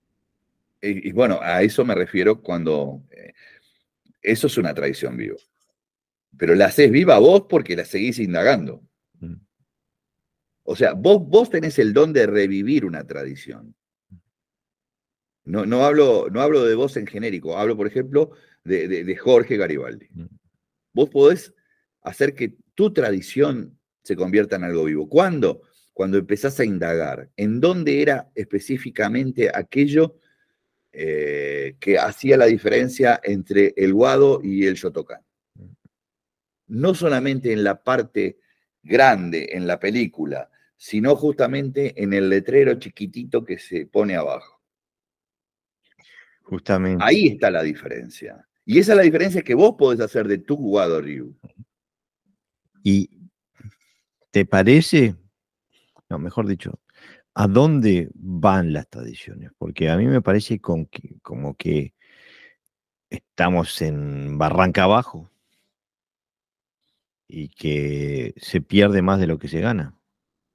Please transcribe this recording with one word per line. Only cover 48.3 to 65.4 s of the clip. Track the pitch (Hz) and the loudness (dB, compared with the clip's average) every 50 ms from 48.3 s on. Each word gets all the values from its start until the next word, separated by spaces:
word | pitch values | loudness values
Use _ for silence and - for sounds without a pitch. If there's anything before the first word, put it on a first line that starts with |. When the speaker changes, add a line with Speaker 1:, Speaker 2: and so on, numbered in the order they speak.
| 52 53 _ _ _ _ _ | -20 -20 _ _ _ _ _
Speaker 1:
Y | - 110 165 | 2 4 4
esa | 196 208 | 4 6
es | 214 196 | 4 6
la | 185 | 6
diferencia | 165 156 160 175 196 180 185 | 4 4 2 -2 -2 -4 -6
que | 156 - 120 | -4 -2 2
vos | 135 190 226 - - | 4 4 4 4 4
podés | 143 131 120 113 | 2 2 2 0
hacer | 113 107 - 117 107 98 | -2 -2 -2 -4 -2 -2
de | 101 90 | -4 -4
tu | 87 - 143 | -2 -6 -6
Wado | 147 139 104 98 101 92 87 82 78 | -4 -2 -2 0 0 0 0 -2 -2
Ryu. | 73 73 73 67 62 62 - _ _ - _ - - _ _ _ _ _ _ _ _ _ _ _ _ _ _ _ _ _ _ _ _ _ _ _ _ | -4 -6 -10 -12 -12 -16 -18 _ _ -20 _ -20 -20 _ _ _ _ _ _ _ _ _ _ _ _ _ _ _ _ _ _ _ _ _ _ _ _
Speaker 2:
¿Y | 101 98 101 95 - _ _ 175 180 _ _ _ _ _ _ - 104 - _ _ _ _ _ _ _ _ _ _ _ | 0 0 0 0 -4 _ _ -20 -20 _ _ _ _ _ _ -20 -20 -20 _ _ _ _ _ _ _ _ _ _ _
te | - 104 95 | 0 0 0
parece, | - - 95 95 110 131 156 165 - - 156 127 110 87 82 _ _ _ _ _ _ _ _ _ _ _ _ _ _ _ _ _ _ | 2 2 4 6 6 6 6 6 4 4 4 4 2 0 -6 _ _ _ _ _ _ _ _ _ _ _ _ _ _ _ _ _ _
no, | 87 76 | -10 -10
mejor | 76 87 - - 110 101 | -10 -8 -6 -6 -4 -4
dicho, | 98 87 - - - - _ _ _ _ _ - - _ _ _ _ | -4 -6 -8 -14 -16 -16 _ _ _ _ _ -20 -20 _ _ _ _
a | - 107 98 | -2 0 2
dónde | 98 120 143 160 156 139 113 107 95 87 82 - - | 4 4 4 4 4 4 4 4 2 2 0 -4 -10
van | - - 92 90 85 78 101 95 95 87 82 76 | -14 -12 -10 -6 0 2 2 4 4 2 0 -2
las | 73 - - | -4 -8 -10
tradiciones? | - 58 60 58 - - - - - - - - _ _ | -16 -16 -16 -16 -16 -18 -20 -20 -20 -20 -20 -20 _ _
Porque | - 80 - - 95 78 | -14 -12 -6 -4 -2 0
a | 82 | 2
mí | 87 110 127 | 2 2 2
me | 135 127 | 0 0
parece | - - 98 104 104 - 113 101 | 0 0 0 0 0 -4 -6 -8
con | - - 85 82 78 - | -4 -6 -4 -4 -6 -8
que, | _ - - - - - | _ -18 -20 -20 -20 -20
como | _ - - 58 71 71 67 | _ -16 -14 -12 -10 -12 -12
que | - - 80 80 76 69 65 - _ _ _ _ _ _ _ _ - - _ _ _ _ _ _ _ _ _ _ _ _ _ | -8 -6 -4 -2 -2 -4 -6 -12 _ _ _ _ _ _ _ _ -20 -20 _ _ _ _ _ _ _ _ _ _ _ _ _
estamos | - - - _ _ - 87 87 92 87 82 - - - | -16 -16 -16 _ _ -2 0 0 0 0 -2 -4 -6 -6
en | 85 78 76 73 71 71 71 69 71 71 73 73 | -6 -6 -6 -6 -8 -8 -8 -10 -10 -8 -4 -2
barranca | 76 76 76 87 92 90 - 101 92 | -2 0 2 2 0 2 2 2 2
abajo | 95 104 120 131 - - 80 85 - _ _ | 4 2 2 0 -4 -10 -18 -20 -20 _ _